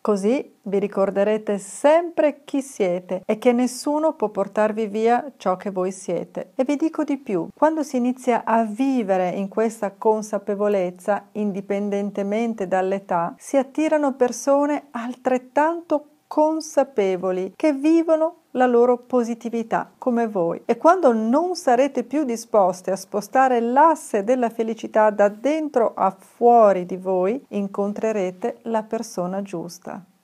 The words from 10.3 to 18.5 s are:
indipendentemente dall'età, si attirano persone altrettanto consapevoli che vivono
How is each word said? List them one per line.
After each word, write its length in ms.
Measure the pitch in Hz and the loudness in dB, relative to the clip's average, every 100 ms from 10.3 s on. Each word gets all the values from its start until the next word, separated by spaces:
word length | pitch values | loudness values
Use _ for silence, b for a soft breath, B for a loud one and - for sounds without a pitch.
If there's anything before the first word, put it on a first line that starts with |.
| 202 202 202 208 202 180 180 - 202 - | -6 -4 -2 0 0 -2 -4 -2 -2 -2
indipendentemente 1300 | 214 208 190 196 202 208 202 202 202 196 214 233 226 185 | -6 -4 -4 -4 -4 -2 -4 -4 -4 -4 -2 -2 -4 -2
dall'età, 680 | 190 185 196 196 180 170 - | 0 0 -4 -2 -2 -2 -6
si 220 | - 277 | -2 -2
attirano 560 | 269 285 311 311 285 | -2 -2 0 2 0
persone 720 | 262 247 233 - 285 294 294 - | 0 -2 0 0 2 2 -2 -6
altrettanto 1120 | 240 233 240 254 254 254 - 302 339 339 302 285 _ _ | -10 -10 -6 -2 -2 -2 0 0 -2 -2 -4 -4 _ _
consapevoli 1300 | - 302 320 311 - 269 - 196 185 190 185 190 - | 0 2 0 -2 -2 0 0 0 0 -2 -4 -6 0
che 160 | 311 | 0
vivono 600 | 269 294 330 330 311 320 349 _ | 2 2 2 4 2 0 -4 _